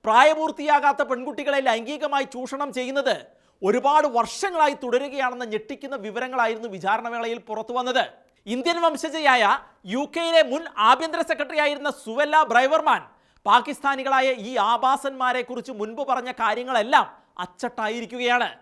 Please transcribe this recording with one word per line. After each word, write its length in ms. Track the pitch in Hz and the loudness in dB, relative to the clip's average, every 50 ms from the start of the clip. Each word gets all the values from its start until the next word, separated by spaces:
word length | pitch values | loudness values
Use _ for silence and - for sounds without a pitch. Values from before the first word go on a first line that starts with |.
| - | 0
പ്രായപൂർത്തിയാകാത്ത 960 | 220 220 240 269 302 311 311 311 311 302 - 285 302 294 285 269 285 277 277 277 226 | 4 6 6 6 6 4 2 -2 -4 -4 -4 0 2 2 4 4 2 0 0 -2 -4
പെൺകുട്ടികളെ 500 | 262 240 254 294 240 247 285 285 277 277 262 | -4 -6 -6 -8 -8 -4 -2 0 0 2 2
ലൈംഗികമായി 600 | 254 226 226 233 233 302 277 302 294 285 277 269 269 - | 2 0 0 -2 -8 -6 -6 -4 -2 -2 -2 -4 -4 -8
ചൂഷണം 360 | 247 262 - 277 269 285 277 202 | -10 -10 -8 -6 -8 -8 -6 -6
ചെയ്യുന്നത് 380 | 254 254 247 269 277 262 254 202 147 123 - _ _ _ _ _ _ - | -6 -6 -2 -2 0 0 0 -2 -2 -4 -18 _ _ _ _ _ _ 0
ഒരുപാട് 400 | 190 214 254 247 277 294 311 302 294 233 | 0 0 2 2 4 4 4 4 4 2
വർഷങ്ങളായി 580 | 233 226 220 - - 392 392 359 330 302 294 285 285 262 | 0 0 0 -2 -4 -4 -4 2 2 2 2 2 -2 -4
തുടരുകയാണെന്ന 640 | 240 233 254 277 285 262 277 269 254 247 247 247 226 214 | -2 0 0 -2 -2 -4 -4 -4 -4 -4 -6 -8 -6 -6
ഞെട്ടിക്കുന്ന 420 | 208 214 - 226 208 - 262 277 247 196 | -8 -8 -8 -14 -12 -10 -10 -10 -10 -10
വിവരങ്ങളായിരുന്നു 680 | 214 190 240 254 254 254 247 233 226 233 220 226 233 190 | -8 -6 -6 -6 -4 -2 0 0 0 -2 -4 -8 -10 -10
വിചാരണവേളയിൽ 640 | 185 156 190 214 226 233 233 233 233 233 226 233 233 233 - | -6 -2 -2 -2 -2 -2 -6 -6 -6 -6 -6 -6 -8 -8 -10
പുറത്തു 260 | 214 220 220 220 240 | -8 -8 -8 -4 -4
വന്നത്. 260 | 233 240 254 247 262 190 123 - _ _ _ _ _ _ 202 226 | -4 -2 0 0 0 0 -2 -6 _ _ _ _ _ _ -6 -6
ഇന്ത്യൻ 240 | 254 269 339 339 339 339 | -2 0 0 0 2 2
വംശജയായ 580 | 330 311 - - 320 277 320 302 277 254 247 214 196 240 277 - - _ _ _ 185 202 | 0 0 0 -6 -6 -4 2 4 4 4 6 4 2 2 0 -4 -16 _ _ _ -6 -4
യു 100 | 262 294 285 - | -4 -4 -4 -4
കെയിലെ 260 | 330 339 330 330 320 302 254 | -4 -2 4 4 4 4 4
മുൻ 140 | 247 311 339 311 - 220 214 226 | 0 -6 -6 -8 -4 2 4 4
ആഭ്യന്തര 320 | 262 254 330 320 311 330 320 330 | 6 4 2 -4 -2 -2 -2 -2
സെക്രട്ടറി 320 | 320 - 294 269 302 302 294 | -2 -4 -4 -4 0 0 0
ആയിരുന്ന 260 | 294 294 285 277 294 277 - - | 0 0 -2 -4 -6 -6 -6 -10
സുവെല്ല 400 | 220 226 262 294 294 302 311 311 214 | -6 -2 -2 0 4 4 4 4 6
ബ്രൈവർമാൻ 500 | 226 240 262 269 311 320 311 311 247 180 151 - _ _ _ _ _ _ _ 208 | 4 4 4 6 2 2 4 2 2 2 0 -12 _ _ _ _ _ _ _ 4
പാകിസ്ഥാനികളായ 760 | 208 247 240 294 277 - - 277 277 262 262 269 269 262 262 269 254 233 196 233 | 4 4 4 2 -8 -4 -2 -2 -2 -2 -2 0 2 2 2 2 -2 -4 -6 -4
ഈ 40 | 254 233 196 214 | -2 0 2 2
ആഭാസന്മാരെക്കുറിച്ച് 1040 | 240 233 262 254 269 269 269 277 269 262 254 254 247 254 240 247 247 247 - 269 254 202 | 2 2 2 2 2 0 -2 -8 -4 -2 -2 0 0 -2 -4 -6 -8 -10 -8 -10 -8 -8
മുൻപ് 240 | 208 214 233 262 277 262 | -8 -8 -6 -8 -2 -2
പറഞ്ഞ 220 | 254 254 247 254 247 - 226 | -2 -2 -2 -8 -6 -2 -2
കാര്യങ്ങളെല്ലാം 640 | 214 214 240 247 254 262 233 208 240 302 269 202 - - _ _ _ _ - 180 | -2 -2 -2 -4 -2 0 0 0 4 4 4 4 2 -8 _ _ _ _ -12 -12
അച്ചട്ടായിരിക്കുകയാണ്. 1040 | - _ - - 240 240 - 220 214 226 240 233 185 247 247 247 240 240 247 233 165 117 - | -12 _ -8 -8 -8 -6 -6 -6 -4 -4 -6 -8 -10 -8 -2 0 2 2 2 0 -2 -6 -12